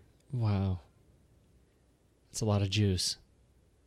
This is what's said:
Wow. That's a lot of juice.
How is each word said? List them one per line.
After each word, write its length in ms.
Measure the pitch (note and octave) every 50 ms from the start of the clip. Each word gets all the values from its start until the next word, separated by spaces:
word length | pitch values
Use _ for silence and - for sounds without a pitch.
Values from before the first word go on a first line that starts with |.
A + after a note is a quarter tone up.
| - _ _ _ _ -
Wow. 480 | C3+ B2 A2 G#2+ G2+ F#2+ G2 F#2+ F#2 F2+ - - _ _ _ _ - _ _ _ _ _ _ _ _ _ _ _ _ _ _ _ _ _ _ _ _ _ _ _
That's 80 | - -
a 60 | A#2
lot 160 | G#2+ G#2 G2
of 80 | G2+ F#2+
juice. 480 | G2 G#2+ G#2 G2 F#2 F#2 - - - - - _ _ _ _ _ _ _ _ _ _ _ _